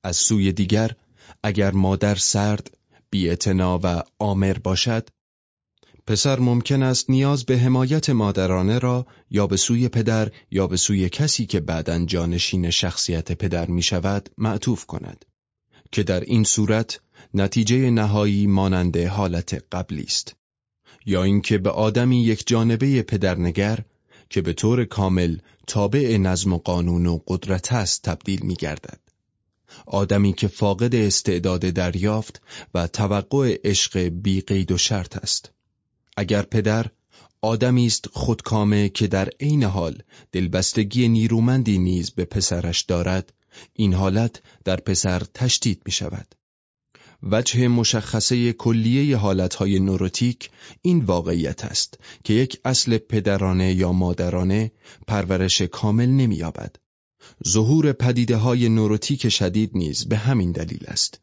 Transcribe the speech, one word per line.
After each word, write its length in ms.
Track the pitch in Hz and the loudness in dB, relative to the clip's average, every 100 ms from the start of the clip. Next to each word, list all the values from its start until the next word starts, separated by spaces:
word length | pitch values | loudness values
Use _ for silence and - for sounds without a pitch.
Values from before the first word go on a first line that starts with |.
از 120 | 92 87 | -6 -2
سوی 360 | - 110 95 | 0 2 2
دیگر، 380 | 92 95 104 113 113 _ _ - - | 0 0 2 0 -4 _ _ -20 -8
اگر 280 | 107 98 98 | -4 0 2
مادر 440 | 98 95 95 104 | 2 2 2 0
سرد، 640 | 98 - 101 104 104 - _ _ _ _ | 0 0 0 0 -2 -6 _ _ _ _
بی‌اعتنا 680 | 101 85 87 - 95 92 90 | -2 0 0 0 0 0 0
و 200 | 90 85 - _ | -2 -2 -6 _
آمر 400 | 107 98 98 95 | -4 0 0 0
باشد، 500 | - 95 - 113 - _ _ _ _ _ _ _ _ _ - | -2 -2 0 -2 -6 _ _ _ _ _ _ _ _ _ -4
پسر 320 | 107 143 131 | 0 0 2
ممکن 440 | 123 120 - 139 | 2 2 2 2
است 280 | 131 127 - | 2 0 2
نیاز 340 | 131 139 143 | 2 2 0
به 140 | 120 127 | 0 2
حمایت 520 | 127 127 131 156 151 | 4 4 2 0 2
مادرانه 680 | 123 104 95 92 92 92 120 | 2 2 2 2 2 2 2
را 280 | 127 123 127 - _ | 0 -2 -4 -16 _
یا 160 | 101 101 | -2 0
به 100 | 95 | 0
سوی 320 | - 117 123 | 0 2 2
پدر 420 | 117 110 110 110 - _ | 0 0 0 -2 -6 _
یا 160 | 95 92 | -2 0
به 100 | 92 | 0
سوی 320 | - 101 90 | 0 0 0
کسی 380 | - 151 - 107 | 0 -2 -2 -2
که 140 | 98 | -2
بعداً 440 | 80 82 78 85 | -2 -4 -2 -2
جانشین 680 | 85 92 85 85 - 92 87 | 0 -2 -2 -2 -2 -2 0
شخصیت 640 | 85 90 - - 85 - | 0 -2 -4 -4 -4 -4
پدر 340 | 87 95 85 85 | -4 -2 -2 -2
می‌شود 600 | 87 85 92 95 101 - - | -2 0 -2 -2 -4 -6 -6
معطوف 480 | 110 107 - 104 - | -4 -2 -4 -4 -6
کند، 380 | - - - _ _ _ _ _ _ _ | -12 -12 -18 _ _ _ _ _ _ _
که 100 | - | -4
در 180 | 92 92 | -2 -2
این 240 | - 117 | 0 2
صورت 560 | 107 - 104 110 113 - _ _ - | 2 2 2 0 0 -8 _ _ -6
نتیجه 560 | 98 98 120 107 127 131 | -2 0 0 2 2 2
نهایی 560 | 113 107 104 104 101 101 | 2 2 2 2 2 2
مانند 500 | 98 95 92 90 85 | 2 2 2 0 0
حالت 680 | 87 98 95 85 - - _ | -2 -2 -2 -2 -6 -10 _
قبلی 300 | 90 92 76 | -10 -8 -10
است، 340 | - - - _ _ _ _ _ _ _ 110 | -6 -8 -8 _ _ _ _ _ _ _ -2
یا 160 | 92 | 0
اینکه 360 | 95 101 - 104 | 4 2 2 0
به 120 | 92 | 0
آدمی 520 | - 110 113 123 123 | 0 0 2 2 2
یک 240 | 113 110 - | 2 0 0
جانبه 560 | 117 113 113 135 135 | 2 2 2 2 0
پدرنگر 760 | - 101 95 87 87 85 101 113 - _ _ - _ | 0 0 0 0 0 0 -2 -2 -8 _ _ -20 _
که 120 | - | -4
به 100 | 85 | -2
طور 320 | 80 107 123 | 0 0 2
کامل 540 | 113 - 95 92 87 82 _ _ - | 0 0 2 2 0 -2 _ _ -6
تابع 500 | 107 101 131 127 110 | -2 0 0 2 2
نظم 360 | 95 90 98 | 2 0 0
و 60 | 85 | -2
قانون 480 | - 87 87 87 87 | 0 -2 0 0 0
و 120 | 82 - | -2 -2
قدرت 460 | 92 - 92 - | -6 -2 -4 -2
است 300 | 123 95 - | -2 -2 -4
تبدیل 400 | - 82 - 95 | -4 -6 -4 -4
می‌گردد. 580 | 95 87 78 76 - - _ _ _ _ _ _ _ - - | -4 -4 -6 -8 -14 -20 _ _ _ _ _ _ _ -20 -4
آدمی 460 | 98 98 101 101 | -2 2 4 4
که 160 | 92 101 | 2 -2
فاقد 460 | - 104 95 120 | 0 0 0 0
استعداد 680 | 120 107 - - 87 92 90 | 2 2 0 0 -2 0 0
دریافت 840 | 92 90 90 85 104 107 - - _ - - | -2 -2 -2 -2 -2 -2 -6 -18 _ -20 -6
و 120 | 87 85 | -4 -4
توقع 720 | - 101 101 95 139 131 - | -2 0 0 0 0 0 0
عشق 340 | 101 98 - 95 | 0 0 0 0
بی 420 | 90 85 101 95 | -2 -2 0 -2
قید 320 | - 98 90 | 0 -2 0
و 60 | 90 | 0
شرط 380 | - 104 87 - | 0 -2 -6 -10
است. 360 | - - - _ _ _ _ _ _ - | -6 -6 -8 _ _ _ _ _ _ -6
اگر 240 | 98 104 | 0 0
پدر 440 | 98 110 107 110 117 _ _ _ - _ | 0 0 2 0 -2 _ _ _ -20 _
آدمی 440 | 110 113 127 123 120 | -2 0 2 4 2
است 220 | - - | 0 -6
خودکامه 760 | - 127 110 - 110 104 104 101 | -4 -2 -2 0 2 4 4 2
که 180 | - 104 | 0 0
در 220 | 98 95 - | 0 -2 -4
عین 240 | 147 151 | 0 2
حال 380 | 107 92 82 - - - _ | 2 0 -4 -8 -16 -20 _
دلبستگی 760 | 92 90 92 92 - 101 117 120 | -4 0 0 0 0 0 2 2
نیرومندی 720 | 113 110 113 117 131 110 98 | 4 2 2 2 2 2 2
نیز 320 | 90 90 82 | 2 0 -4
به 140 | - | -6
پسرش 580 | 90 98 - 87 85 85 | -4 -2 -2 -2 -4 -4
دارد، 500 | - 87 90 92 - _ _ - - | -2 -2 0 -2 -4 _ _ -20 -16
این 220 | - 104 | -2 0
حالت 480 | 92 95 98 113 - _ _ | 2 2 2 0 -4 _ _
در 120 | - 92 | -4 -4
پسر 460 | - 92 95 90 - | -2 -2 0 -2 -4
تشدید 480 | - 127 - 117 92 - | -4 -2 0 -2 -4 -6
می‌شود. 480 | - - 101 - _ _ _ _ _ _ _ - _ | -6 -6 -10 -14 _ _ _ _ _ _ _ -20 _
وجه 460 | - 107 - 120 123 | -2 0 2 2 4
مشخصه 840 | 120 110 113 - 110 - 123 120 | 4 2 0 -2 -2 0 2 0
کلیه 640 | 113 117 113 110 131 147 127 | 0 0 2 2 2 2 2
حالتهای 640 | 101 95 90 - 98 95 | 2 2 0 0 0 2
نوروتیک 720 | 98 92 92 - 120 117 - _ - - | 2 0 -2 0 -2 -2 -12 _ -20 -4
این 220 | 180 170 | 0 2
واقعیت 600 | 101 90 85 85 73 - | 2 0 0 -2 -2 -4
است 340 | 117 - - - - - | -6 -6 -6 -10 -20 -12
که 80 | - | 0
یک 280 | 110 131 - | 2 2 -2
اصل 340 | 127 127 - 113 | -2 0 2 0
پدرانه 760 | - 107 101 98 95 92 92 | 0 -2 0 0 2 2 2
یا 180 | 92 90 | 2 2
مادرانه 800 | 92 90 87 90 90 92 101 110 _ - - - | 2 0 0 -2 0 0 0 -2 _ -20 -20 -4
پرورش 560 | 107 90 92 92 - | -4 0 0 0 0
کامل 440 | 90 - 107 113 123 | -2 -2 0 2 4
نمی‌یابد. 680 | 135 123 85 82 - - - _ _ _ _ - _ - | 2 2 0 -6 -8 -14 -16 _ _ _ _ -20 _ -2
ظهور 440 | 110 110 156 151 | 0 4 4 2
پدیده‌های 760 | 123 123 120 120 113 120 123 117 | 2 0 2 2 2 2 2 2
نوروتیک 600 | 110 107 107 - 143 110 | 2 2 0 -2 -2 0
شدید 420 | - 92 98 110 | 0 0 0 -2
نیز 340 | 95 82 - - | -2 -4 -4 -2
به 80 | 107 | -2
همین 360 | 113 127 90 | 0 0 0
دلیل 320 | 85 80 - - | -2 -6 -10 -10
است. 340 | - - - | -6 -6 -8